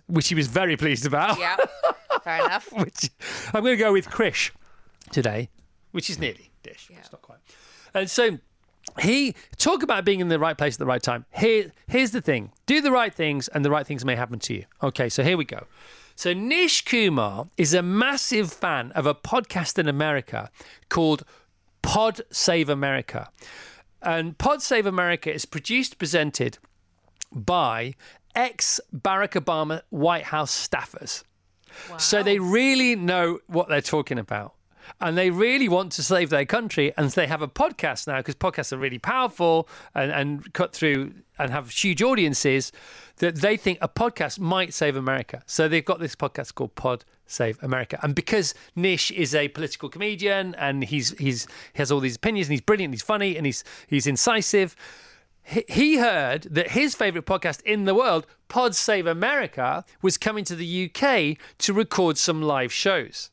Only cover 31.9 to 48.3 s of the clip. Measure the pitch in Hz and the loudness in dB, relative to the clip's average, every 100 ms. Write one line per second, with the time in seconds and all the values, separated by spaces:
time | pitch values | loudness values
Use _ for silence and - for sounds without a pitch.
31.9 | 170 - 208 202 202 180 214 269 262 247 | -4 0 2 4 2 4 4 4 4 4
32.9 | 226 175 180 170 170 - 156 175 147 - | 2 2 2 2 -2 -2 -2 2 0 2
33.9 | 156 139 123 104 104 104 - _ _ - | -2 0 -6 -4 -8 -8 -16 _ _ -20
34.9 | - 170 170 185 175 226 269 240 175 185 | -6 -2 2 2 4 2 4 4 2 0
35.9 | - 147 185 160 147 139 233 226 - 143 | -4 0 2 2 2 2 -2 -2 0 0
36.9 | - 143 185 147 156 147 - 294 - 160 | 2 0 2 0 -2 -6 0 -2 0 -4
37.9 | 123 - 135 131 135 185 - 139 135 135 | -4 -4 -4 -4 -4 -4 -4 -6 -4 -4
38.9 | 123 - 254 254 - 170 165 160 - - | -4 -2 0 -2 2 2 4 0 -10 -10
39.9 | - 139 147 143 147 - - 175 - 160 | -4 -2 -2 -2 -4 -8 -4 -4 0 0
40.9 | 139 139 - _ - 139 139 120 - 196 | 0 -2 -10 _ -6 -4 -4 -6 -2 -2
41.9 | 156 240 247 160 131 143 135 131 - - | 2 2 4 2 2 2 0 -2 -12 -20
42.9 | - - _ 175 160 196 220 277 - 156 | -20 -20 _ -2 2 0 2 0 -2 -4
43.9 | - 233 233 147 - 165 185 180 - 151 | 0 -2 0 -6 -4 0 0 0 0 0
44.9 | 135 131 135 120 120 - - 160 160 147 | 0 -2 -2 -4 -12 -6 0 2 2 0
45.9 | 175 160 - 139 - - - 127 - 127 | -2 -2 -4 -6 -6 -10 -8 -8 -4 -4
46.9 | 123 - _ _ - 117 110 139 127 123 | -4 -8 _ _ -4 -4 -2 -4 -4 -4
47.9 | - 147 143 - | -4 -2 -2 0